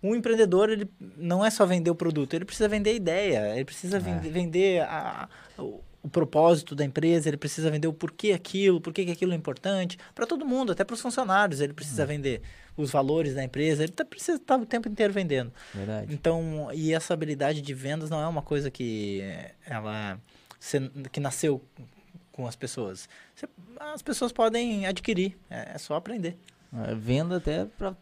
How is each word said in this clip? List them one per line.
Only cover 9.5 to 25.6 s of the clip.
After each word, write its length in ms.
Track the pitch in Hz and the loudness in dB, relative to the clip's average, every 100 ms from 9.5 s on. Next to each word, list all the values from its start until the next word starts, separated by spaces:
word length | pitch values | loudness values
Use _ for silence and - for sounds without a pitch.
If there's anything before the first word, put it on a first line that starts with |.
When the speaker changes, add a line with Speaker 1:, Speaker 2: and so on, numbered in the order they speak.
| 123 190 196 180 - - - | -4 -2 0 -2 -6 -16 -6
Speaker 1:
pra 100 | 330 | -2
todo 200 | 330 294 | -2 0
mundo, 260 | 254 247 | 0 0
até 100 | 170 | 0
pros 160 | 196 233 | 0 -2
funcionários, 600 | 247 233 226 190 208 139 | -4 -4 2 4 4 2
ele 120 | 143 | -2
precisa 300 | 147 143 127 | -4 -8 -2
Speaker 2:
É. 20 | 143 | -2
Speaker 1:
vender 360 | 147 139 117 - - - - | 0 -2 -4 -8 -18 -16 -6
os 120 | 143 | 0
valores 440 | 143 135 160 151 135 | 2 4 2 2 -2
da 80 | |
empresa, 400 | 131 127 156 147 | -4 0 2 2
ele 80 | 160 | 0
tá, 140 | - - | -2 -6
precisa 340 | - - 320 | -6 -2 -2
tá 160 | - 262 | 4 2
o 100 | 226 | 2
tempo 220 | 233 226 | -4 -4
inteiro 240 | 208 214 | 2 2
vendendo. 400 | 202 180 135 120 - - | 2 0 0 -2 -10 -14
Speaker 2:
Verdade. 400 | 101 98 107 104 | -8 -4 -4 -6
Speaker 1:
Então, 560 | 147 165 165 160 156 143 | 0 0 2 -2 -4 -6
e 200 | 143 160 | -2 0
essa 200 | 160 - | 0 0
habilidade 480 | 165 151 143 139 151 | -2 -2 0 0 0
de 120 | 143 | -6
vendas 360 | 131 135 156 156 | -8 -6 -6 -4
não 120 | 156 | -2
é 60 | 156 | -2
uma 140 | 160 | -4
coisa 300 | - 147 143 | -2 -2 -2
que 500 | - 120 110 104 98 98 80 - - - | -4 -4 -2 -4 -4 -6 -10 -12 -18 -10
ela, 520 | 120 107 107 104 95 - - _ - | -8 -6 -6 -6 -8 -14 -20 _ -18
se-, 300 | - 143 135 139 131 | -4 -4 -4 -10 -8
que 80 | - | -4
nasceu 420 | 143 - 160 131 - - 120 - _ - _ | -4 0 0 0 -4 -20 -20 -20 _ -20 _
com 160 | - 123 | -10 -10
as 80 | - | -8
pessoas. 540 | 127 - 104 95 - - - - | -10 -6 -8 -8 -16 -20 -20 -18
Você, 140 | - - 180 247 302 | -18 -18 -20 -14 -12
as 80 | 302 | -10
pessoas 300 | - - 240 | -6 -2 -2
podem 540 | - 226 233 240 208 190 | 2 2 2 -2 -2 -2
adquirir, 520 | 190 - 190 190 185 - | -2 -2 0 0 -4 -14
é, 220 | 120 | -12